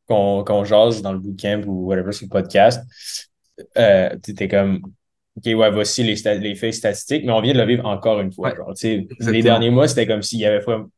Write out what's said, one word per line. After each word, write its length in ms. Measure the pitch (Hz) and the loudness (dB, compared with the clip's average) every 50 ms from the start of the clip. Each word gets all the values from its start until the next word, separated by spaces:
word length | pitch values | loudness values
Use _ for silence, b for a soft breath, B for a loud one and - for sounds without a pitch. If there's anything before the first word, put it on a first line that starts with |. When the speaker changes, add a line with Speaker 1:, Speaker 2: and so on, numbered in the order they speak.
| b - | b -2
Speaker 1:
qu'on, 360 | 117 104 101 101 98 98 98 | 0 2 2 2 0 -2 -2
qu'on 200 | - 104 101 101 | 0 0 0 0
jase 380 | 98 110 104 113 120 117 107 | 4 6 6 6 6 4 0
dans 120 | 95 98 95 | -4 -6 -6
le 60 | 92 | -6
bootcamp 420 | 92 101 95 92 - 101 104 104 98 | -8 -10 -12 -8 -4 -4 -4 -4 -4
ou 220 | 101 95 92 92 92 | -6 -6 -6 -4 -2
whatever, 240 | 98 92 90 98 | -2 -2 -2 -4
sur 140 | 104 - - | -8 -10 -10
le 40 | 95 | -4
podcast, 540 | - 98 90 87 - 98 101 117 123 123 - B B B B B B B B B _ _ _ _ _ - - _ - - | -4 -4 -4 0 4 6 6 6 4 2 -8 B B B B B B B B B _ _ _ _ _ -20 -20 _ 0 2
euh, 380 | 117 104 98 95 90 - - - | 4 6 6 4 4 0 -4 -8
t'étais 260 | - - 101 95 104 92 | -14 -14 -10 -8 -6 -2
comme, « 340 | 101 98 98 98 95 90 92 - - _ _ _ _ _ _ _ _ | 0 0 0 0 -2 -4 -6 -12 -20 _ _ _ _ _ _ _ _
OK, 100 | 107 - | -10 -4
ouais, 260 | 117 110 110 110 107 | -2 0 4 4 2
voici 320 | 101 107 104 - - - 120 | 2 2 -2 -2 -2 -2 -2
les 120 | 110 104 | -2 -2
sta-, 200 | 104 110 110 104 | -2 -2 -2 -2
les 180 | 98 104 104 101 | -2 -4 -6 -8
faits 220 | - - 113 107 | -6 -6 -6 -6
statistiques », 480 | - - 107 95 - - - 143 156 - | -4 -4 -4 -4 -4 -6 -4 -4 -4 -2
mais 60 | 123 | 0
on 100 | 113 110 | 0 0
vient 120 | 107 127 139 | 2 2 2
de 40 | 123 | 2
le 80 | 110 | 2
vivre 220 | 107 123 120 120 110 | 2 2 0 0 -4
encore 320 | 101 92 - 113 110 104 | -6 -2 0 0 0 0
une 120 | 98 95 | -2 -6
fois. 180 | 92 - 90 - | -8 -6 -6 -6
Speaker 2:
Ouais, 60 | - | -6
Speaker 1:
Genre, 200 | - - 95 95 | -6 -10 -14 -12
tu 60 | - | -6
sais, 60 | - 110 | -4 -4
les 180 | 110 101 95 - | -4 -4 -6 -8
Speaker 2:
exactement. 320 | 117 - 117 117 107 113 | -12 -8 -4 0 0 2
Speaker 1:
derniers 280 | 113 120 117 113 117 120 | 4 4 4 4 4 2
mois, 160 | 120 127 147 151 | 4 4 4 4
c'était 180 | 127 123 113 | 2 0 0
comme 160 | 104 110 104 | 0 0 -2
s'il 160 | 98 - 117 113 | -2 -4 -6 -2
y 80 | 107 | 0
avait 180 | 104 107 101 - | 2 2 0 0
pas 220 | 120 117 110 104 - _ | -2 -4 -4 -4 -10 _